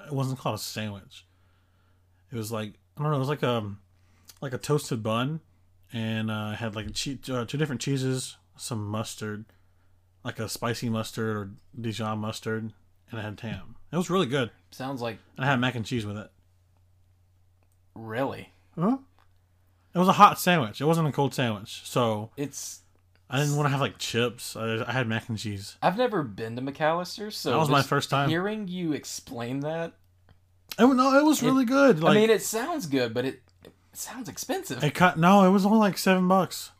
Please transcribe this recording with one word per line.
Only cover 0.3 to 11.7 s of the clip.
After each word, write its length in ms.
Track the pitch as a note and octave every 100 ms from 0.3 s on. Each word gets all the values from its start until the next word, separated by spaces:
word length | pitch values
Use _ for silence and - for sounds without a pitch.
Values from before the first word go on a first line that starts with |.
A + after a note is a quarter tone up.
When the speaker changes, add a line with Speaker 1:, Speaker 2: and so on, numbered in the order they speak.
| B2
Speaker 1:
called 160 | C3+
a 40 | G#2+
sandwich. 680 | - A2+ G#2+ G2 - - - _ _ _ _ _ _ _ _ _ _
It 60 | A#2
was 160 | G#2+
like, 220 | A2 G#2+ - _ -
I 60 |
don't 80 | D3+
know, 60 | C#3+
it 40 |
was 80 | C3
like 140 | D3
a, 300 | C3 A#2 G#2 G2+ _ _ _ _ - -
like 120 | C#3
a 60 | B2
toasted 440 | - D3 - B2+
bun, 380 | A2 A2+ C3+ D#3+ - _ _ _ _
and, 380 | A2+ A2 A2 A2
uh, 200 | G#2+ G#2+
it 40 | G#2+
had, 200 | A2+ G#2+
like, 100 | G#2+
a 40 |
che-, 280 | G#2 C#3+ C3 C3
uh, 140 | B2
two 140 | A2+ C#3+
different 220 | D3 A#2+
cheeses, 560 | C#3+ C3+ C3 C3 - - _ -
some 300 | - A2+ G#2
mustard, 580 | G#2+ - - G#2+ G#2+ - _ _ _ _ _ _ _
like 140 | A#2+ -
a 100 | G#2+
spicy 400 | - A#2 A#2 A#2+
mustard 480 | A2+ A2 A#2 A2 G#2+
or 140 | G2+ - _